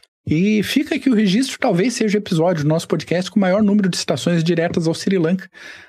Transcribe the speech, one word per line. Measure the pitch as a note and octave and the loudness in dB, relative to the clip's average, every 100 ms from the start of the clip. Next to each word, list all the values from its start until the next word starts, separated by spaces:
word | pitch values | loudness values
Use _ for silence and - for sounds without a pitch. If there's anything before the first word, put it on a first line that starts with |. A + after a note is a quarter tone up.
| _ _ - | _ _ -2
E | D3+ G3+ G#3+ | 0 2 0
fica | F#3 C4+ D4+ | 0 -2 -2
aqui | D#4+ - | -2 0
o | |
registro, | G#3+ G#3+ G3+ C4 - | 2 2 2 0 -2
talvez | B3+ F3 A#3+ | 0 0 0
seja | - A3 G#3 | 0 0 0
o | |
episódio | G#3 D#3+ E3+ E3 | 0 0 2 2
do | D3 | 0
nosso | D#3+ - | 0 -2
podcast | E3 - E3+ F3+ | -4 -2 -4 -2
com | G#3+ | 0
o | |
maior | F#3+ G3 | 2 2
número | G#3 G#3 F#3+ | 2 2 0
de | - | -2
citações | - D#3 F3 E3+ | -4 -2 0 0
diretas | D#3+ E3 E3+ F3 D#3+ | 0 0 0 0 -2
ao | |
Sri | D#3+ - F#3+ | -2 0 0
Lanka, | D#3+ F#3 - - - - | 0 -2 -6 -20 -20 -20